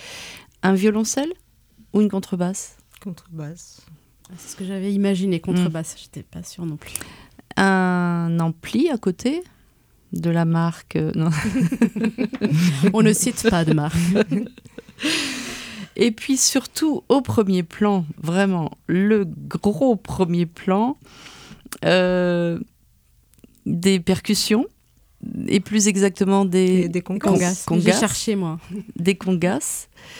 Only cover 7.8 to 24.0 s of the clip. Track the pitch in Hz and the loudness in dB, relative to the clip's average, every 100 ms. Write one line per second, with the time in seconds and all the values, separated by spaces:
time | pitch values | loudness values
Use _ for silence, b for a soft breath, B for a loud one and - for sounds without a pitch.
7.8 | 185 180 175 170 170 170 165 160 - 220 | 2 2 0 0 0 0 0 -4 -4 0
8.8 | 330 247 190 180 247 320 359 b b b | 0 0 -2 -2 -2 -2 -6 b b b
9.8 | _ _ _ 175 165 165 165 165 170 165 | _ _ _ -4 0 2 2 2 0 -4
10.8 | - 160 156 - 160 151 214 220 170 247 | -6 -4 -2 0 0 0 -2 0 0 2
11.8 | 233 - 226 - 233 262 208 151 175 139 | 0 0 -4 -2 -6 -2 0 2 2 4
12.8 | 185 208 220 214 254 - 220 180 160 156 | 2 6 4 4 0 0 2 2 2 2
13.8 | 147 170 170 202 208 202 - - - - | 2 0 2 2 2 -2 -4 -12 -20 -20
14.8 | B B 302 320 277 254 B 349 B 220 | B B -4 -4 -4 -8 B -12 B -16
15.8 | 190 - 233 220 - 269 - 269 - - | -12 0 0 0 -2 0 2 0 -4 -2
16.8 | 320 277 - 277 254 - 196 185 170 - | 0 0 2 2 4 2 2 0 -2 0
17.8 | 208 196 151 - 151 180 196 180 151 - | 0 2 -2 -6 -2 0 2 0 -2 -6
18.8 | - 175 202 214 180 151 143 - 208 247 | -2 0 4 2 0 -6 -8 -2 -2 2
19.8 | 269 214 - - 185 175 170 - - 190 | 2 0 -2 -2 0 0 -2 -4 0 2
20.8 | 240 302 B B B B B B - - | 0 -2 B B B B B B -16 -4
21.8 | 165 180 180 180 180 175 170 170 - _ | 2 2 4 2 2 0 0 -2 -8 _
22.8 | _ _ _ _ _ _ - _ - 170 | _ _ _ _ _ _ -20 _ -4 0
23.8 | 190 190 | 2 2